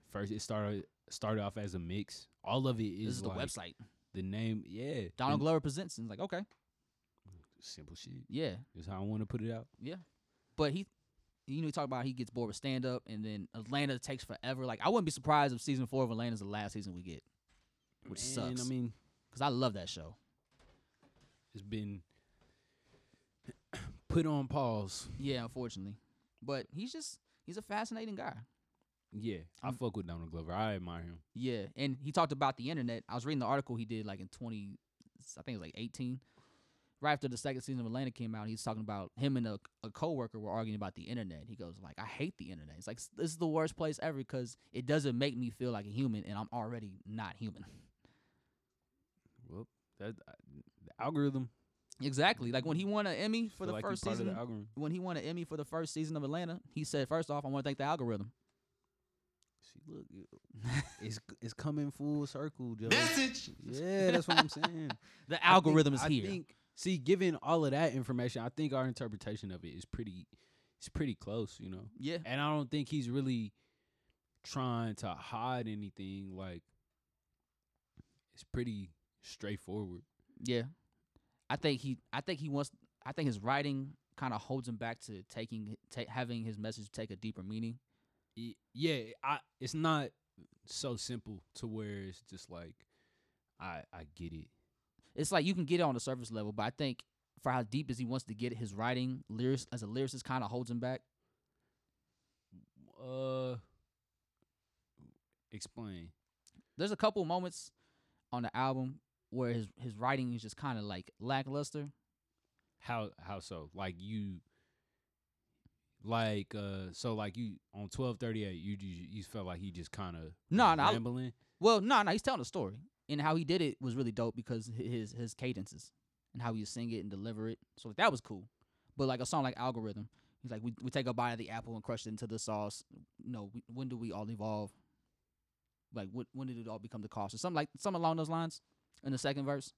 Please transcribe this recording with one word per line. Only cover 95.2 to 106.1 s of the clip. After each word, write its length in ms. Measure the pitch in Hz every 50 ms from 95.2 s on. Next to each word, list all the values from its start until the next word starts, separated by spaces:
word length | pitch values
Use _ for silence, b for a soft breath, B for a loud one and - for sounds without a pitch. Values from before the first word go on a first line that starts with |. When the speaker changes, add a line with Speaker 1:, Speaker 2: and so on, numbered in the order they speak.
| 156 -
Speaker 2:
like 140 | 196 170 147
you 100 | 185 196
can 100 | 180 170
get 140 | 139 175 175
it 40 | 170
on 120 | 147 127
the 40 | 120
surface 320 | - 135 131 127 120 110
level, 200 | 113 110 104 104
but 100 | 104 107 104
I 60 | 117
think 320 | - - 156 135 120 - - _ _ _ _ _ _ -
for 100 | - 135
how 120 | 127 127 120
deep 260 | 104 117 139 151 127
as 80 | 127
he 80 | 117 127
wants 200 | 117 127 131 -
to 100 | - 110
get 160 | 104 120 120
it, 60 | 117 107
his 120 | 117 104 98
writing, 500 | 101 113 123 127 127 127 127 131 127 - -
lyrics, 360 | 107 110 123 127 139 131 - - -
as 80 | 117
a 60 | 110
lyricist, 360 | 101 110 127 131 127 - 127 -
kinda 240 | - 127 131 117
holds 220 | 98 120 123 127 117
him 100 | 120 120
back. 220 | 120 127 131 127 _ _ _ _ _ _ _ _ _ _ _ _ _ _ _ _ _ _ _ _ _ _ _ _ _ _ _ _ _ _ 95 90 - _ _ - 69 - - - 123
Speaker 1:
Uh, 520 | 127 131 131 131 131 131 131 131 127 123 113 - _ _ _ _ _ _ _ _ _ _ _ _ _ _ _ _ _ _ _ _ _ _ _ _ _ _ _ 73 - _ _ _ _ _ _ _ _
explain. 580 | - 107 - - _ 120 113 104 95 87 82 85